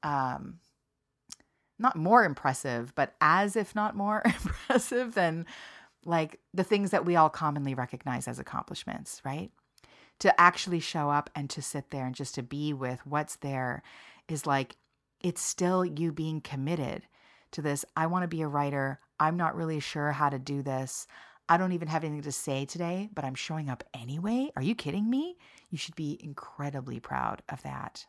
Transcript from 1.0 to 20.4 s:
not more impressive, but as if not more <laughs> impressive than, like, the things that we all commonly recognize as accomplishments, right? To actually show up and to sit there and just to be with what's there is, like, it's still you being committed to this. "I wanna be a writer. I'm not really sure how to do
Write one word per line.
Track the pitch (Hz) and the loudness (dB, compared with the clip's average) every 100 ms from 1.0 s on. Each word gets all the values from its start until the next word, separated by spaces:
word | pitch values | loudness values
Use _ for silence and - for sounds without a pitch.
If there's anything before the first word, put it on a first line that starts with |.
| _ _ _ - _ _ _ _ | _ _ _ -20 _ _ _ _
not | 240 - | 0 2
more | 160 233 | 6 8
impressive, | 202 139 139 131 143 120 120 | 8 4 0 0 -2 -4 -4
but | - 139 - | 0 -2 4
as | 151 170 202 208 | 6 6 4 0
if | 202 | -2
not | 214 208 202 | -2 -2 -2
more | 202 214 | -2 2
<laughs> | - | 2
impressive | - 294 - - 254 240 240 247 | 2 -2 -6 0 0 2 -2 0
than, | 226 175 160 165 - - - - _ | 2 2 2 -6 -12 -18 -20 -20 _
like, | - 170 156 - _ | -2 0 0 -6 _
the | 180 | -2
things | 185 202 196 | 2 2 4
that | 180 | 2
we | 175 175 | 4 8
all | 156 | 8
commonly | - 156 147 139 | 6 0 0 -2
recognize | 131 123 123 - 123 123 | -2 -4 -6 -4 -4 -4
as | 123 | -8
accomplishments, | - - - - - - 143 - | -8 -8 -6 -10 -8 -10 -10 -10
right? | 135 139 196 _ _ _ - - - _ | -8 -8 -10 _ _ _ -20 -20 -20 _
To | 196 - | 4 10
actually | 175 175 - 175 | 8 8 -2 -2
show | - 165 143 | 0 0 2
up | 143 147 | 2 0
and | - 143 | -6 -6
to | - | -6
sit | 139 147 135 | -6 -6 -6
there | 143 127 | -4 -4
and | |
just | 127 139 - | -4 -6 -6
to | |
be | 120 143 151 | -6 -4 -2
with | 139 131 127 - | -2 -4 -4 -4
what's | 147 151 - | -2 -2 -6
there | 143 135 127 123 - - - - _ | -4 -2 -2 -4 -10 -20 -20 -20 _
is, | 156 151 | -4 2
like, | 135 131 - _ _ _ _ | 2 0 -8 _ _ _ _
it's | 180 170 | -4 -2
still | - - 180 185 | -4 0 2 4
you | 180 151 165 | 2 0 -2
being | 156 160 156 | -2 -4 -4
committed | - 139 135 165 131 - - _ _ _ _ | -6 -4 -2 -2 -2 -6 -12 _ _ _ _
to | - | -4
this. | 151 143 - - | -2 -2 -4 0
"I | 160 | 0
wanna | 180 180 | 2 0
be | 165 | -2
a | 156 | 0
writer. | 143 143 139 135 135 _ _ | 0 0 0 -2 -4 _ _
I'm | 156 175 | 0 2
not | 170 - | 0 0
really | 165 156 | -2 -2
sure | 143 156 147 | -4 -2 -2
how | 139 147 | 2 2
to | |
do | 139 | 0